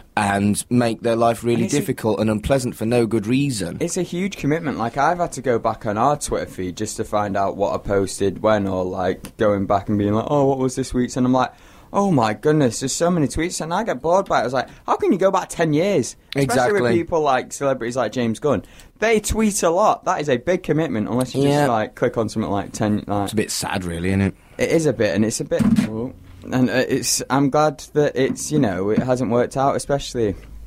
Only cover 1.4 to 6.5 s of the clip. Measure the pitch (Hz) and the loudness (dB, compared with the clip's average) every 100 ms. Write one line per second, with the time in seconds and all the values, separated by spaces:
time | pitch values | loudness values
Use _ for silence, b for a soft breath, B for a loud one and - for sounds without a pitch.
1.4 | 113 117 113 143 - - 113 104 110 107 | 0 0 2 0 -2 -2 0 0 0 0
2.4 | - 139 123 87 110 120 117 113 104 127 | 0 0 0 -4 0 2 2 0 0 0
3.4 | 143 113 85 80 170 185 175 175 190 - | 0 -2 -6 -6 -4 -4 -4 -4 -6 -4
4.4 | 139 156 160 92 117 139 143 175 170 - | -2 0 -2 -4 -4 0 0 2 -2 -4
5.4 | 127 113 113 110 113 104 127 147 - 104 | -2 0 0 -2 -4 0 2 0 -2 -4
6.4 | 82 | -4